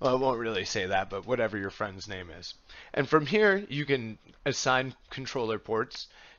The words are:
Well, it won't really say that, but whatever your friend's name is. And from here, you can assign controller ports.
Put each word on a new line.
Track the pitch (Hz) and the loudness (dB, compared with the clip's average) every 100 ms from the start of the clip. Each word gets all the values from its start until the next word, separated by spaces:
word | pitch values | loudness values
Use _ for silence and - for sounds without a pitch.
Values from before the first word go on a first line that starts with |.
Well, | 135 | 2
it | 127 | 4
won't | 135 117 | 2 2
really | 117 110 | 0 -2
say | 104 110 92 | -2 -2 0
that, | 95 95 | 0 0
but | 98 101 | -4 -2
whatever | 123 110 104 | 0 0 0
your | 98 | -6
friend's | - 104 95 101 | -6 -8 -8 -10
name | 95 90 | -10 -10
is. | 80 87 - - - - | -14 -14 -16 -18 -20 -4
And | - 139 | -2 4
from | 156 147 | 4 4
here, | 208 214 196 208 | 6 6 4 0
you | 143 | -4
can | 143 139 113 104 - - 143 | 0 0 0 -10 -18 -6 -4
assign | 135 135 127 131 - - | 0 2 2 2 -6 -14
controller | - 131 139 113 110 | -10 -6 -2 -2 -2
ports. | - 110 120 - - - - | 0 -2 -2 -6 -14 -18 -20